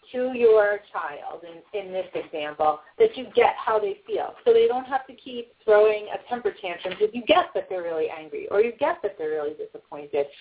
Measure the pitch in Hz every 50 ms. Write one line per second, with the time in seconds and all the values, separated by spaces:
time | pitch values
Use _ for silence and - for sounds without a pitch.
0 | _ _ - 247 254 254 254 240 240 226 220 220 208 208 208 202 - _ _ 196
1 | 165 151 147 - - - 156 165 170 170 170 165 - _ - 208 190 185 185 185
2 | 180 180 - 165 151 - - 156 147 151 151 - 156 151 151 - - - _ -
3 | 226 220 - 269 254 214 - 240 - - - - - - 220 214 208 196 - -
4 | _ - 214 175 143 - - - _ 494 233 226 226 233 247 254 262 254 277 262
5 | 262 - 254 - _ 262 247 240 233 _ _ _ _ - 208 208 214 220 214 208
6 | 208 208 - 185 - - 240 240 233 202 185 - - 185 175 170 - 185 185 185
7 | 214 214 226 240 233 - - - - - - 190 190 - 190 185 170 170 165 160
8 | 156 - - 160 156 156 147 143 - - - 202 226 240 233 _ 285 302 349 -
9 | - 202 - - 160 156 156 151 147 147 156 151 147 - _ - _ _ 156 147
10 | 147 147 - 147 143 - - -